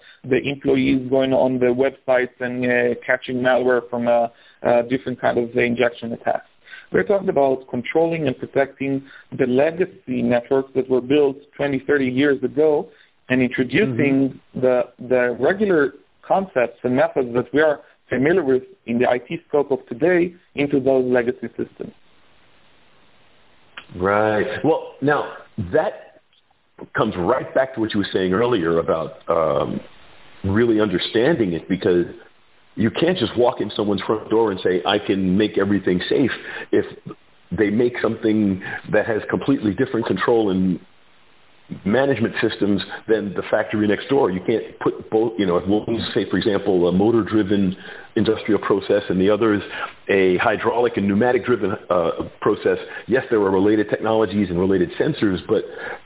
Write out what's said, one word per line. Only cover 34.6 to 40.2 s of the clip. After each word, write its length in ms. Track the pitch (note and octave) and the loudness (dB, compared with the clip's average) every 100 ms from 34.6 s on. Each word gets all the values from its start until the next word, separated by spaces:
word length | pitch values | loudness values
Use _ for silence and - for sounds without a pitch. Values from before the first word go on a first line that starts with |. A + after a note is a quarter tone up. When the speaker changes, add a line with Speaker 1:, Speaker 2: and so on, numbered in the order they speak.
Speaker 2:
say, 220 | F#2+ F2+ | 0 0
"I 140 | F#2 G#2 | 0 -2
can 400 | - G2 F#2 F#2 | 0 0 2 2
make 180 | G#2+ G2+ | 2 0
everything 460 | G2 G2+ F#2+ F2+ - | 0 2 2 0 0
safe," 240 | C3 A#2 - - - - | 0 0 -2 -10 -14 -2
if 140 | G#2 - - - - _ _ - | -2 -2 -8 -18 -20 _ _ -10
they 200 | E2+ G#2 | 0 0
make 280 | G#2+ A#2+ A#2+ | 2 0 0
something 600 | A2 A2+ A2 G#2+ G2+ F#2 - - - | -4 0 0 2 2 0 -4 -12 -2
that 140 | G#2 G#2 | 0 0
has 160 | A#2 - | -2 -2
completely 420 | G2 - C#3 G#2+ | -4 0 0 0
different 320 | F#2 C3 A2+ | -2 -2 -2
control 460 | A#2+ F#2+ | -2 -2